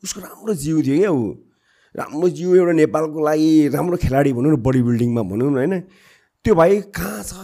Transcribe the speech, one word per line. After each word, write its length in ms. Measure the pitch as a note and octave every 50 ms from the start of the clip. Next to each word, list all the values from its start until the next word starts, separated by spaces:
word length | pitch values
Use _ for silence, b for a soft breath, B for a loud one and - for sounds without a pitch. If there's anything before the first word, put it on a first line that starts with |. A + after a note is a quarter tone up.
| -
उसको 160 | - - G3
राम्रो 340 | - - - - - A3 G#3+
जिउ 280 | D3 C#3 D#3 D#3+ D#3
थियो 160 | C#3 C3 C#3 D#3+
क्या 120 | G3+ G#3
ऊ। 240 | E3 C3 A2+ F#2+ - - _ _ _ _ _ _ _ _ _ _ _
राम्रो 320 | - - - C3 D3+ F3 F3+
जिउ, 260 | D3+ D3 F3 F3+ F3+
एउटा 180 | F#3 F3+ F3
नेपालको 520 | E3+ D#3 D#3 D#3 D#3 D#3 D#3+ D#3 D3+ D#3+ D3+
लागि 440 | D3+ D#3 D#3 D#3 D#3+ D#3+ D#3 D3 C#3
राम्रो 280 | B2 - D3+ F3+ F3
खेलाडी 360 | F3 - - B2+ C#3 C#3+ C#3
भनौँ 200 | B2+ A#2+ B2+ D3+
न, 40 | D#3
बडी 260 | C3 G#2+ C3 C3 C3
बिल्डिङमा 400 | A#2+ A#2+ A#2+ A2+ A#2+ A#2+ A#2 A#2+
भनौँ 280 | A2 F2+ F#2+ A2 B2+ D3
न, 40 | C#3+
होइन? 280 | B2+ C3 E3 F#3+ F3+ F3 b b b b b b b b b b _ _
त्यो 100 | A3+ G#3
भाइ 260 | E3 D#3+ F3+ G3+ G#3
कहाँ 420 | G3+ - - E3+ F3+ G3+ G#3+ G#3+
छ, 100 | G3 - F3+ F#3